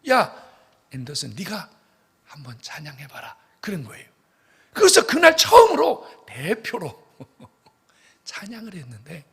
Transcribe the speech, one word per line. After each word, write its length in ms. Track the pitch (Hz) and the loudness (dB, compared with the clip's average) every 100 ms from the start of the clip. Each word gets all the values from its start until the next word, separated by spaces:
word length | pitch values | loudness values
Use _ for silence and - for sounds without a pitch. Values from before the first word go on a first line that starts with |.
| - | 2
'야, 240 | 254 170 - - _ _ _ _ | 0 0 -6 -20 _ _ _ _
앤더슨, 400 | 135 123 147 135 104 | -16 -12 -12 -12 -12
네가 340 | 196 208 - _ _ _ _ _ _ | -12 -12 -14 _ _ _ _ _ _
한번 320 | 147 127 120 | -20 -20 -18
찬양해봐라.' 720 | - - 147 135 143 - - - _ _ | -18 -18 -18 -20 -20 -20 -20 -20 _ _
그런 220 | - 190 | -10 -10
거예요. 220 | 117 - - _ _ _ _ _ _ | -12 -18 -20 _ _ _ _ _ _
그래서 320 | - 392 381 - | 4 6 6 2
그날 320 | 285 339 320 | 6 6 6
처음으로 880 | - 480 453 311 - 240 - - - | 6 8 8 4 0 -2 -10 -20 -20
대표로 720 | 113 147 220 - 233 156 - _ _ | -12 -6 -6 -6 -10 -10 -14 _ _
<laughs> 1040 | - _ 120 _ _ _ _ _ _ _ - | -20 _ -20 _ _ _ _ _ _ _ -18
찬양을 480 | - 202 226 226 | -16 -16 -16 -16
했는데 500 | 190 123 113 131 165 - | -16 -16 -20 -18 -18 -18